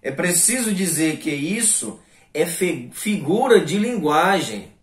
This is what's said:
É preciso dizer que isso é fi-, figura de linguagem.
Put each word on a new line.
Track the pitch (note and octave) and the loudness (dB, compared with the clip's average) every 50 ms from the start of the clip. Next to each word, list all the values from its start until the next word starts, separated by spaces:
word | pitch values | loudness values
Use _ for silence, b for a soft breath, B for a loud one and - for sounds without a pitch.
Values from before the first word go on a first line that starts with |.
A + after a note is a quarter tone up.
É | _ C3+ | _ -8
preciso | C3 C#3 E3+ F3+ F3 - - - A#3+ C4 A#3+ A3 G3+ | -4 -2 0 0 2 2 2 2 2 0 0 0 0
dizer | F3+ F#3+ E3+ D#3 C#3+ D#3+ D#3+ D3+ - | 0 0 0 0 2 0 0 0 -2
que | - D3+ | -4 -4
isso | C#3+ C#3+ C#3 E3 G3+ A#3 A#3 - - - - A2 - b b b b b b b | -4 -2 -2 -2 -2 0 0 0 0 0 -2 -6 -12 b b b b b b b
é | _ D3 E3 | _ -2 -2
fi-, | E3+ - - F#3 F3 D#3 C3+ A#2+ - | -2 0 -2 -2 -2 -2 -4 -8 -12
figura | - - - G#3 G#3 F3 D3 C3+ F3+ A3+ B3+ C4 A#3 G3 - | -12 -6 -4 -2 -2 -2 0 0 2 2 2 4 4 4 4
de | D3+ E3 G#3 | 2 -2 0
linguagem. | G#3+ A#3+ B3 G#3 D3+ D3 C#3 D3+ F3 F#3+ G3 F3+ C#3 A#2 A2 G2+ F2+ - - _ | 0 0 -2 -2 0 2 2 4 4 4 2 2 0 -4 -6 -10 -12 -14 -20 _